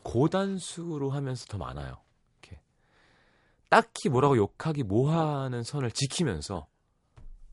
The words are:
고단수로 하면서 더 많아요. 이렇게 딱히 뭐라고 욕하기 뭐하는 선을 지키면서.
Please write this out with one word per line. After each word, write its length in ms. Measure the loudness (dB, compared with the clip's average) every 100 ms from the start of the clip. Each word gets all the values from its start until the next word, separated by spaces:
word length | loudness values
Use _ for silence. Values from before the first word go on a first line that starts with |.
고단수로 1040 | -4 2 2 2 -2 -4 -8 -10 -8 -4 -4
하면서 340 | -4 -4 -6 -8
더 120 | -8
많아요. 400 | -8 -8 -10 -12 _ _ _ _
이렇게 200 | -20 -20 _ _ _ _ _ _ _ _ _ _ _
딱히 400 | 4 4 0 2
뭐라고 280 | 4 6 6
욕하기 460 | 4 0 -4 -2
뭐하는 800 | 0 2 4 2 0 -2 -4 -6
선을 280 | -6 -4 -4
지키면서. 760 | -2 -2 0 0 -2 -4 -8 -10 _ _ _ _ -20 -20 -18 -20